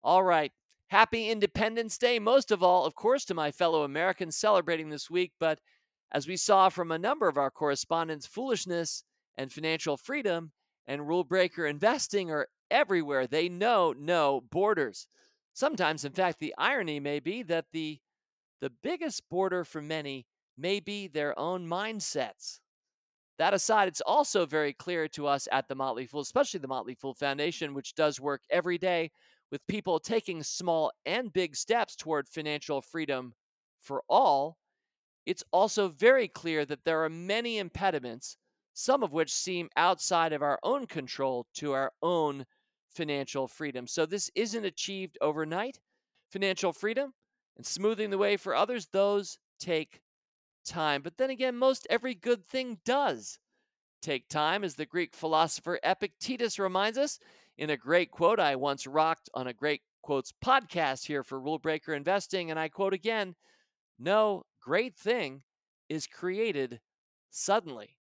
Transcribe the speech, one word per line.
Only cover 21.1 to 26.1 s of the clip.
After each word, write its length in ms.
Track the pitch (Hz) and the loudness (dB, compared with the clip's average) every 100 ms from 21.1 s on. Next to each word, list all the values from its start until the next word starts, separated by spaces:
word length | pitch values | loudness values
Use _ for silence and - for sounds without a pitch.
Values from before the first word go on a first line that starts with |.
| 151 147 - | -4 -2 -2
own 280 | 156 185 170 | -4 -4 -4
mindsets. 960 | 175 214 220 - 151 117 98 - - _ _ _ _ _ _ _ - | -4 -4 -6 -6 -4 -6 -8 -16 -16 _ _ _ _ _ _ _ 0
That 160 | 165 | 2
aside, 340 | 196 - 214 190 | 2 4 4 4
it's 140 | 151 | 0
also 420 | - 240 285 202 | 2 2 4 2
very 300 | 165 156 147 | 2 0 -2
clear 340 | 135 - 175 156 | -4 -6 -4 -4
to 180 | - 143 | -4 0
us 220 | 139 - | 0 2
at 180 | 135 131 | 0 0
The 60 | |
Motley 320 | 135 135 117 | -4 -4 -4
Fool, 140 | 127 | -6